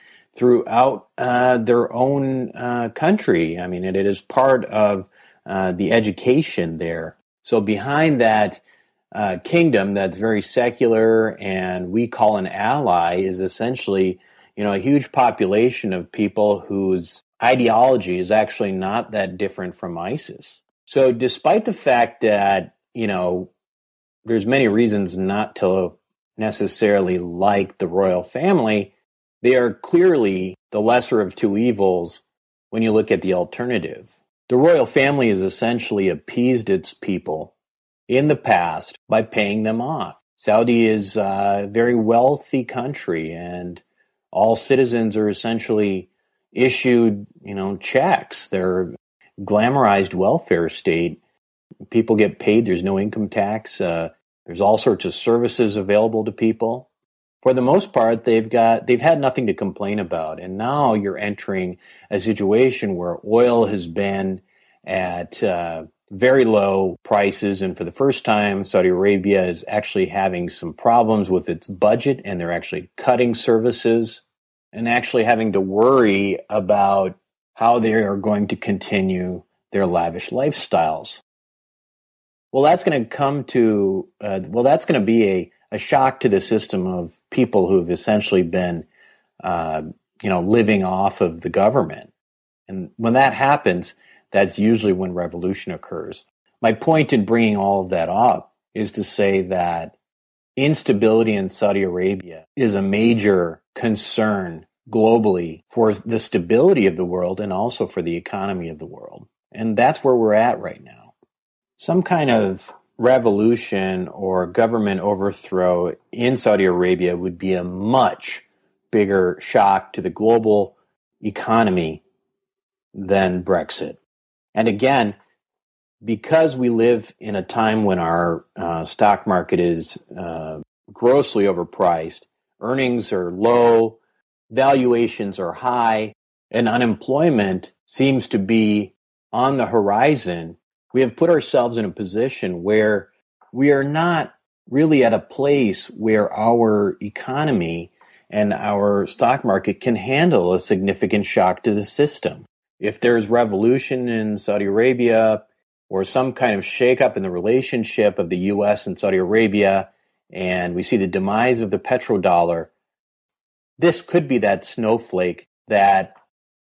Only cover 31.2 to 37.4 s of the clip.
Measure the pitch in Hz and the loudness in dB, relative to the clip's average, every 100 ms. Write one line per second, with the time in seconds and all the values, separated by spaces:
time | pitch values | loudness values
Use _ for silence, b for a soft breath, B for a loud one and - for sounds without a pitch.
31.2 | 92 - 107 101 120 101 98 90 85 - | -2 -2 -2 0 0 2 2 0 -4 -12
32.2 | _ _ _ _ _ 113 113 107 104 95 | _ _ _ _ _ -2 2 2 2 0
33.2 | 92 90 87 - 123 110 - - - _ | 0 -2 -2 -6 -4 -4 -6 -14 -20 _
34.2 | _ _ - 123 160 165 - 147 135 139 | _ _ 0 4 4 4 2 2 2 2
35.2 | 117 95 95 - 117 120 - 101 95 82 | 2 2 -2 -2 -4 -2 -4 -2 0 -2
36.2 | - 120 123 123 110 95 - - - 90 | -6 -2 0 0 0 -2 -2 -10 -6 -6
37.2 | - 78 | -6 -10